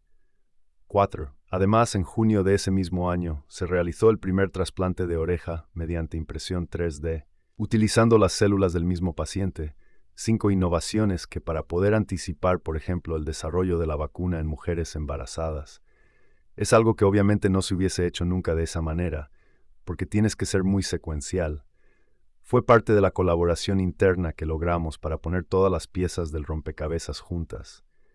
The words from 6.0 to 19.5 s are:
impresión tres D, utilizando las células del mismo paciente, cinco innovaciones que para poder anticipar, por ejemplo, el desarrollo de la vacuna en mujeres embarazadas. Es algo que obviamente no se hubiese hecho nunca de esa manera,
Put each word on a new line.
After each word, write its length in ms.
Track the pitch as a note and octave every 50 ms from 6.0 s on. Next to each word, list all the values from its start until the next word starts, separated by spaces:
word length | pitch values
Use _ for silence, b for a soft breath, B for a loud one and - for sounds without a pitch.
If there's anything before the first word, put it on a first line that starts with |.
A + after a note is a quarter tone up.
| D#2+ D2+ -
impresión 480 | E2 D#2 - - D#2+ - - F#2 F2+ F2
tres 340 | - - E2+ E2+ E2+ D2 C#2+
D, 280 | D2+ E2 D#2+ D#2 - _ _ _ _ _ _
utilizando 600 | - A2 - - A2 A2 G#2 - A2+ A2+ A#2 A2+
las 160 | G#2+ F#2+ F#2 -
células 400 | - G#2+ G2+ G2+ G2 G2 F2+ E2+
del 120 | F2 E2+
mismo 280 | F2 F#2 E2+ F#2 F2+ D#2+
paciente, 640 | - D#2 - - F#2+ F#2 F2+ - - D#2 D2+ - - - - - - - _ _
cinco 360 | - - A2+ A2 G#2+ - G2+
innovaciones 760 | G2 F#2+ F#2 F2 F2 E2 - - - G#2+ G#2+ G2+ F#2 E2+ -
que 140 | - - -
para 220 | - - D#2+ D#2+ -
poder 300 | - E2+ F2 F#2+ G#2 G#2+
anticipar, 640 | A2 G2+ - F#2+ E2+ - - D#2 - - F2 F2+ F2
por 160 | - - D#2
ejemplo, 400 | D#2 - - F2+ F2 - E2 D#2+
el 80 | D#2+ D2+
desarrollo 540 | D2 D#2 - - D#2+ E2 F2+ F#2 F#2 F2
de 100 | E2+ E2+
la 80 | D#2 D#2
vacuna 440 | D2+ D2+ D#2+ - - F2+ F2+ F2 E2
en 80 | D#2+
mujeres 480 | D#2 D2+ - - - F2 E2 E2 - -
embarazadas. 840 | D#2 D2+ C#2 D2 C2+ A#1+ - - - D#2+ D#2+ D#2 D2 C#2 - - - _ _ _ _ _ _ _ _ - - _ _ _ _ -
Es 180 | - G#2+ - -
algo 240 | A2+ A2+ A2 A2
que 80 | - G#2
obviamente 440 | G2 G2 G#2 G2+ G2+ G#2 F#2+ - G2
no 120 | F#2 F#2+
se 120 | F#2 - G2
hubiese 320 | F2+ F#2+ F#2 - - F2+
hecho 200 | F2 - - F2
nunca 280 | F2 F2+ F#2 E2+ - E2
de 100 | E2 E2
esa 180 | D#2+ - E2
manera, 500 | D#2+ D#2+ D#2+ E2+ F2+ E2+ - - C#2+ - - - _ _